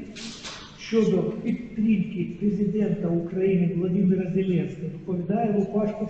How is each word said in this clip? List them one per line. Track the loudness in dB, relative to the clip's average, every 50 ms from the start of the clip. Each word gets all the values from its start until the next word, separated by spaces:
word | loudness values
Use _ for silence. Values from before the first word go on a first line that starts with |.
| -6 -12 -14 -12 -12 -12 -12 -12 -14 -14 -14 -14 -16 -18 -18 -16
щодо | -6 0 2 4 4 4 4 2 2
підтримки | 0 -2 -2 -2 -2 -2 -2 -4 -6 -2 0 2 4 4 4 2 0 -2 -4 -4 -4 -4 -2
президента | 0 0 0 2 0 0 2 2 2 0 0 0 0
України | 0 0 0 0 -2 -2 0 2 4 4 4 4 2 2
Володимира | 0 0 0 2 4 4 4 4 2 2 0 0
Зеленського. | 0 2 2 2 0 0 -2 -6 -8 -8 -8 -8
Доповідає | -8 -6 -4 -4 -2 -2 -2 0 0 0 2 2 0
Лупашко | 0 0 0 0 0 0 -2 -4 -6